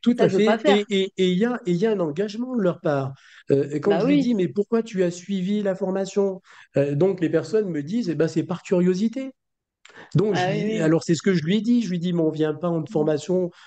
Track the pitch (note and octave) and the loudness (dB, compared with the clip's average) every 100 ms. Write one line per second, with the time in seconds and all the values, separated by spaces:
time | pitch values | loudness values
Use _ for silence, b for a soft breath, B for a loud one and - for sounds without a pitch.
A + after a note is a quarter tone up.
0 | A#3 A#3+ - F#3+ G#3+ A3 G#3 G3+ G#3 G3 | 0 2 4 4 4 4 4 2 2 0
1 | F#3+ - F#3 F3+ A#3 A#3+ F3+ F3 A3 G#3 | 0 0 2 2 0 -2 -2 0 2 0
2 | E3 D3 G#3 G#3+ B3+ B3 F#3 D#3+ E3 C#3+ | -2 -2 -4 -4 -4 0 0 0 -2 -2
3 | C3+ C3+ b b - C#3 C#3+ C#3+ G3 G3+ | -2 -8 b b 0 0 0 -2 0 2
4 | A#3+ C#4+ B3 A3 F3 G3+ G3+ A3+ A3+ F#3 | 4 2 2 0 0 -2 -2 -2 -2 -2
5 | F3+ F3 - G3 F#3 G#3 G3 F#3+ F#3+ F#3+ | -2 -2 -6 -4 -2 -2 -2 -4 -4 -4
6 | F#3+ G#3 G3 F#3 b b b - C#3+ C#3+ | -4 -2 -2 -4 b b b -2 0 2
7 | F#3 F#3 D#3 D#3+ D3 A3 G3+ D#3 C#3+ A3+ | 0 2 0 0 0 -2 -2 -4 -4 -4
8 | F#3 D3 E3 E3+ - F3 - F3+ F3+ F#3 | -2 0 0 0 -4 -6 -2 2 2 2
9 | A3 B3+ C4+ - _ _ _ _ - B | 0 -4 -10 -14 _ _ _ _ -20 B
10 | B D3 G#3+ F3+ F3+ D#3+ G#3 A3 D#3 D#3+ | B 0 2 0 0 -2 -2 -2 2 0
11 | - D#3+ G3+ F3+ D#3 G#3 G#3+ A#3+ G3+ F3+ | 2 0 2 0 0 0 2 0 0 -4
12 | F3 E3+ D#3 D3+ D#3 D#3 F3 E3+ D3+ D#3+ | -2 0 0 0 -2 -2 -2 -2 -2 -2
13 | D3+ D3+ - F#3 F3 b | 0 -2 0 -2 -2 b